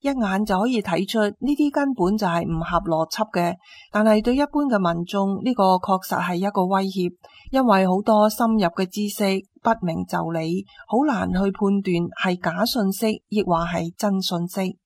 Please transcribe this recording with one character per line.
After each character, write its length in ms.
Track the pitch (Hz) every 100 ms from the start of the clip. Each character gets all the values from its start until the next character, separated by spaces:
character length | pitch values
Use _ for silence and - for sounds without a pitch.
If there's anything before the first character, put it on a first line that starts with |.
一 60 | 277
眼 360 | 269 208 190
就 160 | 214 185
可 80 | 233
以 140 | 240
睇 260 | 202 165 190
出 120 | 226
呢 360 | 208 - 254 294
啲 160 | 294
根 220 | 285 285
本 240 | 254 180 214
就 80 | 196
係 160 | 170
唔 140 | 160 165
合 180 | 170 175
邏 280 | 170 160 160
輯 240 | - 214
嘅。 220 | 180 175 180 - - -
但 120 | 208
係 200 | 220 214
對 120 | 214 262
一 40 |
般 260 | 285 294 285
嘅 280 | 214 175
民 120 | 170 175
眾， 340 | 202 196 196 254
呢 80 |
個 100 | 247 190 185
確 280 | - 190
實 160 | - 185
係 160 | 175 175
一 120 | 196
個 160 | 202 185
威 180 | 190 196
脅， 260 | 190 175 - - - -
因 120 | 262
為 240 | 247 190 190
好 140 | 185
多 260 | 208 214 214
深 200 | - 233
入 120 | 220 175
嘅 160 | - 180
知 200 | 202 208
識 320 | 202 202 190 - _
不 80 | - 226 180
明 180 | 170 180
就 120 | 175 165
裏， 340 | 165 160 180 196 - -
好 180 | 220 302
難 240 | 214 185
去 80 | 180 196
判 280 | 196 196 202
斷 120 | 196 170 175 -
係 220 | 185 180
假 240 | 180 170 226
信 260 | 262 196
息 300 | 190 220 - _
抑 140 | 208
或 200 | 185 165
係 300 | 170 175 165 -
真 240 | 208 190
信 280 | 185 - 170
息。 280 | - 185 -